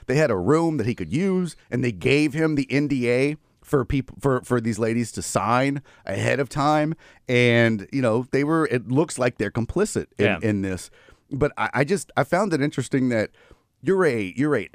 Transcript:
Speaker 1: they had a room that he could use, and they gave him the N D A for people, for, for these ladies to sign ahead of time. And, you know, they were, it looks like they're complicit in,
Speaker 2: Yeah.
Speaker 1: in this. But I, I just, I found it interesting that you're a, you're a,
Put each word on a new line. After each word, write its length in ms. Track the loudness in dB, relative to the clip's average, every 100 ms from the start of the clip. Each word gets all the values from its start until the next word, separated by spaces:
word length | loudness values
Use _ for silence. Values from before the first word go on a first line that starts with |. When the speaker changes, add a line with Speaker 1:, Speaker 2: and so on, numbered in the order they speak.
| -2
Speaker 1:
they 80 | 2
had 140 | 2
a 60 | 2
room 400 | 2 2 2 -2
that 100 | -2
he 80 |
could 160 | -4 -4
use, 460 | -2 0 0 -2 -8 -8
and 120 | -4
they 80 | -2
gave 440 | -2 2 2 2
him 200 | 0 0
the 160 | 0 0
N 160 | 0 0
D 240 | 0 0
A 260 | 0 0 -4 _ _
for 200 | -2 -2
people, 320 | 0 -2 -4 -4
for, 220 | 0 0
for 200 | 0 -2
these 160 | 0 -2
ladies 340 | 0 0 -2
to 80 | -6
sign 640 | -4 -2 2 2 0 -2 -10 -14 -8
ahead 340 | -4 0 0
of 80 | -2
time. 460 | -2 0 2 0 -4 -12 -14 -2
And, 580 | 2 4 4 4 2 -4
you 80 | -2
know, 260 | 0 0 0
they 120 | -2
were, 220 | 0 0 0
it 180 | -2 0
looks 300 | 0 0 0
like 180 | -2 -2
they're 140 | -4
complicit 560 | -2 -2 -2 -2 -2 -6 -2
in, 80 |
Speaker 2:
Yeah. 140 | 0 0
Speaker 1:
in 220 | 0 0
this. 280 | -2 -6 -10 _ _ _ -10
But 220 | -2 -2 -2
I, 100 | -4
I 100 | 0
just, 260 | 0 0 -2 -2
I 80 |
found 300 | 0 0 2
it 80 | 0
interesting 480 | -2 -4 -2 0 2
that 200 | 0 -2 _ -20 -20 _ _
you're 240 | 0 2 2
a, 260 | 2 -2 -2
you're 200 | 0 0
a, 120 | -2